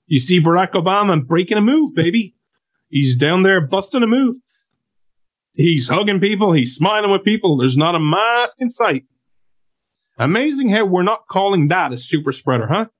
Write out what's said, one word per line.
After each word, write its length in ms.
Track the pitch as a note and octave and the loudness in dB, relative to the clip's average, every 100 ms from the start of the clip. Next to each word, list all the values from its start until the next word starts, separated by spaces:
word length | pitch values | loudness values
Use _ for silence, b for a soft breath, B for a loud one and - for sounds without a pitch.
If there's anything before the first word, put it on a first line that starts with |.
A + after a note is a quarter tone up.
| - | -2
You 140 | C#3 | -2
see 200 | C3 F3+ | 2 2
Barack 320 | D#3+ F3 F#3+ | 4 2 0
Obama 540 | F#3+ F3 G3+ G3+ D#3+ B2+ | -2 0 0 2 0 0
breaking 320 | E3 F3+ G#3+ | -2 0 0
a 40 | |
move, 340 | G#3+ D#4 D4 - | 2 2 0 -2
baby. 400 | E3 A3+ G3 _ _ _ _ _ _ | 0 -2 -4 _ _ _ _ _ _
He's 260 | C#3 C3+ B2 | -2 0 2
down 280 | D3 F3+ | 2 2
there 180 | F#3+ F#3+ | 2 2
busting 420 | C#3+ F#3+ - C4 | 0 -4 -2 -2
a 40 | A3+ | 0
move. 280 | B3 C4 B3+ _ _ _ _ _ _ _ _ _ _ _ | 2 0 -4 _ _ _ _ _ _ _ _ _ _ _
He's 360 | - E3 D#3 A#2+ | -2 0 0 0
hugging 300 | E3 G#3 G3 | -2 0 0
people. 340 | G3 G3+ G#3 | 0 0 2
He's 220 | D#3+ A#2+ - | 2 0 0
smiling 360 | F#3 G#3+ G3+ | 0 0 -2
with 120 | G3 | -4
people. 340 | G3+ A3+ F#3+ C#3 | -2 -2 0 0
There's 200 | C3 B2+ | 0 2
not 180 | D#3+ E3+ | 0 0
a 40 | |
mask 580 | D3+ F3+ A3+ A#3+ A#3+ - | 0 0 0 0 -2 -4
in 100 | B3 | -6
sight. 340 | - A3 C3 - _ _ _ _ _ _ _ _ _ _ - | -2 -2 -2 -8 _ _ _ _ _ _ _ _ _ _ -4
Amazing 520 | B2+ G#3+ D4+ C#4 B3+ | -2 0 -2 -2 0
how 160 | G#3 G3+ | 0 0
we're 180 | F3+ | 0
not 240 | F#3 A3 - | 0 -2 -4
calling 380 | F#3+ G3 F#3+ C#3+ | -2 0 2 2
that 240 | F3+ D3 | 0 -2
a 40 | B2 | -4
super 340 | - D#3 D3 | -4 -4 -4
spreader, 360 | - - B2 A2+ | -4 -2 -2 0
huh? 200 | F#3 A3 | -2 -4